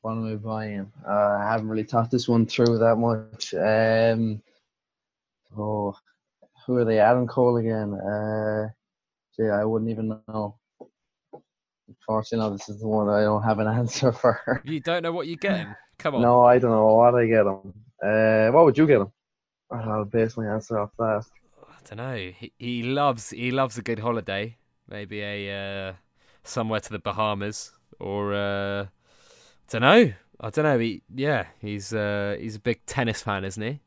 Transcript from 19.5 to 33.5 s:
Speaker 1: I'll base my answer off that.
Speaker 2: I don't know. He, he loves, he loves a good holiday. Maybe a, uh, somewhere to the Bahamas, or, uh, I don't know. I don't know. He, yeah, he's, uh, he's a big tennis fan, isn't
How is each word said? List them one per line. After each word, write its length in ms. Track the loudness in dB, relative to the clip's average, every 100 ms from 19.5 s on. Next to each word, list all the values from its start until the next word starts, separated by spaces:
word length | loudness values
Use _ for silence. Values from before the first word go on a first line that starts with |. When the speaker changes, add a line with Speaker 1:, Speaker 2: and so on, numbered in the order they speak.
| _ _
Speaker 1:
I'll 360 | -10 -4 -4 -2
base 300 | -2 -2 -2
my 120 | -4
answer 320 | -6 -4 -6
off 100 | -6 -4
that. 280 | -2 -2 -6 _ _ _
Speaker 2:
I 120 | -20 -20 -18
don't 100 | -12
know. 340 | -10 -8 -10 -14
He, 180 | -20 _
he 240 | -8 -6
loves, 480 | -4 0 0 -2 -10
he 220 | -8 -4
loves 260 | -2 -2 -4
a 60 |
good 160 | -6 -4
holiday. 580 | -4 -4 -6 -8 -8 -12 _ _ _
Maybe 320 | -16 -12 -10
a, 680 | -8 -8 -8 -10 -8 -8 -10
uh, 40 | -14 _ _ _ _
somewhere 360 | -10 -6 -4 -4
to 100 | -6
the 80 | -8
Bahamas, 720 | -6 -4 -2 -2 -6 -8 -14 _ _ -12
or, 340 | -8 -4 -2
uh, 520 | -2 -2 -2 -4 -6 -8 _ _ _ _ _ _ _ _
I 60 | 2
don't 20 |
know. 280 | 6 6 6 0 _ _
I 80 | -6
don't 160 | 0 2
know. 120 | 2
He, 220 | 0 -6 _ -4
yeah, 300 | -2 -2 -4 _
he's, 320 | -8 -8 -6
uh, 420 | -4 -2 -2 -4 -6
he's 200 | -8 -6
a 20 |
big 260 | -4 -4 -6
tennis 360 | -4 -4 -4
fan, 240 | -4 -4
isn't 180 | -6